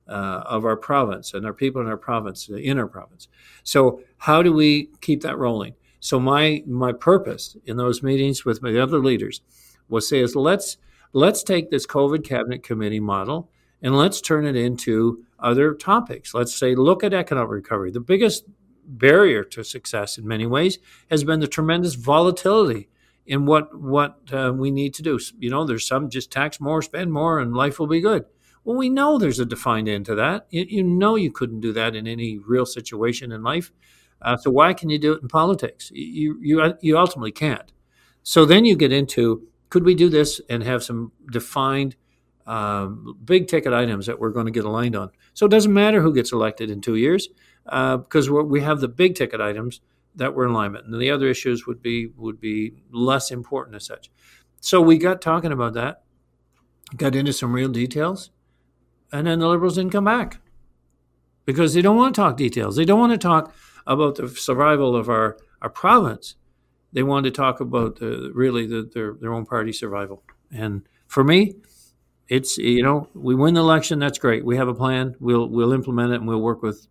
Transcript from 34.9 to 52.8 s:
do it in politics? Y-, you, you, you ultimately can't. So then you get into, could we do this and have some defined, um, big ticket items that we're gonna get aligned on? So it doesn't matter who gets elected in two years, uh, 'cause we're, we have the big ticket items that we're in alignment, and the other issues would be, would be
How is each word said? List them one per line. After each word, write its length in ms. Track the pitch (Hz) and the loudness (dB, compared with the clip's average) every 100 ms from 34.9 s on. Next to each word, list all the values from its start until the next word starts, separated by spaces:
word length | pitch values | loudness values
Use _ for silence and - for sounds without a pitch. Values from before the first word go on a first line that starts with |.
| 151 | 0
do 160 | 151 | 0
it 80 | 156 | 0
in 60 | 127 | 0
politics? 640 | 160 170 196 - - - | 2 2 0 -2 -10 -16
Y-, 60 | - | -14
you, 380 | 80 156 151 - | -10 -4 -4 -2
you, 320 | 147 160 160 165 | 0 2 2 0
you 160 | 160 156 | 2 4
ultimately 340 | 180 139 110 | 4 0 -8
can't. 420 | - 151 113 - _ _ _ _ _ | -4 -4 -4 -10 _ _ _ _ _
So 220 | - 165 151 | 2 6 8
then 180 | 190 | 8
you 140 | 233 160 | 6 4
get 160 | 139 | 4
into, 540 | 135 135 - 117 113 - _ _ | 2 0 0 0 0 -6 _ _
could 140 | 180 | 2
we 120 | 175 170 | 4 6
do 120 | 175 | 6
this 320 | 151 147 - - | 6 2 -2 -6
and 140 | 120 | -4
have 200 | 113 123 | -2 -4
some 280 | - 117 117 - 143 | -4 -8 -8 -14 -8
defined, 640 | 117 - 143 135 135 139 - _ _ _ _ - | -8 -4 -2 0 0 -4 -8 _ _ _ _ -10
um, 720 | 113 104 101 98 107 110 - | -6 -4 -4 -6 -10 -16 -16
big 240 | 117 185 180 | 0 0 2
ticket 260 | 160 147 | -2 0
items 320 | 120 120 101 101 | 0 0 -2 -6
that 140 | - | -6
we're 120 | 110 | -4
gonna 200 | 117 113 | -4 -4
get 140 | 113 107 | -4 -4
aligned 300 | 110 123 107 | -2 -4 -4
on? 160 | 95 _ _ | -8 _ _
So 120 | - 214 | 0 4
it 40 | |
doesn't 240 | 220 208 | 6 6
matter 280 | 202 208 214 | 4 4 4
who 120 | 160 | 4
gets 180 | 135 113 | 2 0
elected 360 | 117 110 107 113 | -2 -2 -4 -8
in 120 | 104 | -6
two 140 | 117 110 | -2 0
years, 340 | 135 190 - _ _ _ - | 2 0 -2 _ _ _ -8
uh, 320 | 131 131 127 | -4 -2 -2
'cause 320 | - 156 135 | 0 0 2
we're, 140 | 147 | 0
we 180 | 151 143 | 2 0
have 200 | 147 147 | 0 -2
the 60 | 123 | -4
big 260 | 120 185 180 | 2 2 2
ticket 260 | 123 113 | -4 -2
items 400 | 104 104 120 - _ _ _ 160 | -4 -4 -8 -12 _ _ _ -6
that 200 | 131 139 | -4 0
we're 100 | 123 | 0
in 60 | |
alignment, 340 | 113 101 110 110 | 0 -2 -6 -10
and 160 | 117 | -4
the 80 | 131 | -2
other 180 | 143 131 | 0 0
issues 380 | 123 131 120 123 | 0 -2 -4 -6
would 160 | 120 | -8
be, 260 | 120 117 113 117 | -4 -4 -6 -10
would 240 | 113 110 | -12 -8
be 340 | 110 107 110 - | -6 -6 -6 -10